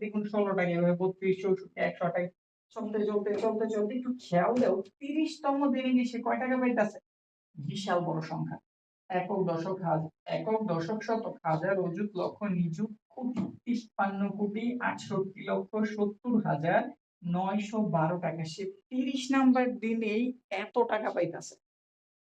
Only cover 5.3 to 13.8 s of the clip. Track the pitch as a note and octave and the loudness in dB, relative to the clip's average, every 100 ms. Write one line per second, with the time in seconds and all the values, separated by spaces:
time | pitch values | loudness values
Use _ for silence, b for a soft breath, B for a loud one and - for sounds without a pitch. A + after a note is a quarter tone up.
5.3 | - C#4 C#4 C#4 B3 B3+ B3 A#3+ A#3 A#3 | 0 0 2 4 2 4 4 4 0 -2
6.3 | A#3 B3+ B3+ B3 G#3+ G#3 - - _ _ | 0 2 2 2 4 2 0 -18 _ _
7.3 | _ _ D#3 C#3+ G3+ G3 F3 E3 D#3+ D#3 | _ _ -10 -6 -6 0 0 0 -2 -4
8.3 | D#3+ D#3+ - - _ _ _ - F#3 F3 | -6 -6 -8 -14 _ _ _ -4 -4 0
9.3 | G3 E3+ E3 F#3 F#3 E3+ D#3+ D#3+ - - | 0 0 0 -2 -4 0 0 -2 -10 -6
10.3 | - A3 A3 G#3+ E3 E3 G#3+ A#3 A3 - | -4 0 0 0 -2 -2 -4 -2 -2 -2
11.3 | - E3 D#3 F#3 G3 E3+ E3 G#3 F3 - | -4 -2 0 2 2 0 -2 -4 -2 -4
12.3 | - G#3 F3 E3+ D#3+ A3 - _ - B3 | -4 -2 0 0 -2 -4 -6 _ -8 -4
13.3 | B3+ - - - A#3+ | -2 -4 -6 -4 -4